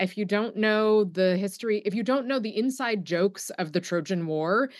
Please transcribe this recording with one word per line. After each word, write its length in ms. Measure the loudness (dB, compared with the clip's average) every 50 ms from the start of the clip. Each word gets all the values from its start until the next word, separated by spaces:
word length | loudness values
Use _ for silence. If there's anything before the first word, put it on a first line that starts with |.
If 180 | -4 -4 -2 -4
you 60 | -4
don't 320 | 0 0 0 -2 -2 -2
know 480 | 0 2 2 4 4 4 4 6 4 4
the 320 | 2 2 2 2 2 2
history, 460 | 2 0 -4 -6 -6 -2 -2 -2 0 0
if 100 | -2 -2
you 80 | -2
don't 240 | 0 0 0 0 0
know 140 | 0 -2 -2
the 180 | -2 -2 -2 0
inside 460 | 0 0 0 -2 -2 -2 -2 -4 -2
jokes 460 | -2 0 2 2 2 0 -4 -12 -10
of 200 | -6 -6 -4 -2
the 80 | -2 -2
Trojan 480 | -2 0 -2 -2 -2 0 -2 -2 -2
War, 440 | -2 -2 -2 0 2 2 2 2 0 -4 -12